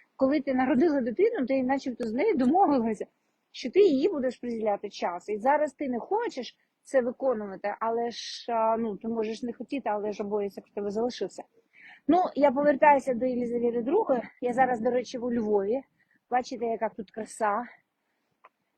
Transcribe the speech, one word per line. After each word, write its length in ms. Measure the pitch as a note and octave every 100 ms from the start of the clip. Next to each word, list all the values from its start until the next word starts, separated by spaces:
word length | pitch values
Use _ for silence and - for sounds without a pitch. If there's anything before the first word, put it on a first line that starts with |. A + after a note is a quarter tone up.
| _ -
коли 260 | C4+ D4+
ти 120 | C4+
народила 480 | B3+ C4 C#4+ E4+ C#4+
дитину, 440 | A#3+ A3+ G#4+ A4+ A#3+
ти 180 | C4+
начебто 440 | B3+ C#4 C#4 A#3 A#3
з 60 |
нею 220 | A3+ G#4 D#4+
домовилася, 680 | B3+ E4+ F#4+ C#4+ A3+ G#3+ - _ _ _ _
що 200 | - C4
ти 80 | E4+
її 300 | G4+ C4+ E4+
будеш 280 | D#4+ B3+ -
приділяти 520 | B3 A3+ G#3+ G3+ G3+
час. 400 | - G3+ F3 -
І 80 | G#3
зараз 360 | A#3 D4 D4+
ти 160 | - C#4+
не 100 | A#3+
хочеш 560 | - G4+ A#4 - A3+ - _ _
це 180 | - C4+
виконувати, 720 | A#3+ A#3 C4 A3+ G#3 F#3+ G3+ G#3+
але 320 | A3+ A#3 A#3
ж, 400 | A3+ - - -
а, 260 | A#3 A3 A3+
ну, 200 | A3+ G3
ти 100 | A3+
можеш 360 | A3+ A3 A3
не 100 | A#3+
хотіти, 360 | A3+ A#3 C#4 A3+
але 220 | G#3 G#3
ж 120 | G3
обов'язок 420 | G#3 G#3 G3+ G3 -
в 60 |
тебе 180 | - G3+
залишився. 520 | G3+ B3 - F#3+ - - _ _ _ - - -
Ну, 160 | E4+ F4 -
я 160 | C#4+
повертаюся 640 | C4 D4 C#4+ D4+ C#4+ C4
до 120 | A#3+ B3+
Єлизавети 560 | B3 A#3+ A#3+ A#3+ A#3
другої. 400 | A3+ F#4 A4 B3+ G#3+ -
Я 120 | B3
зараз, 260 | A#3+ C4 B3
до 100 | A#3+
речі, 280 | B3 A#3 B3+
у 160 | B3
Львові. 480 | A#3+ G#3+ G3+ G3 B3+ - _ _ _ _
Бачите, 360 | B3 B3 B3 A#3
яка 240 | A3+ A3
тут 220 | A3 G3+
краса. 520 | - A3+ - G#3+ G#3 B3 - _ _ _ _ _ _ _ _ _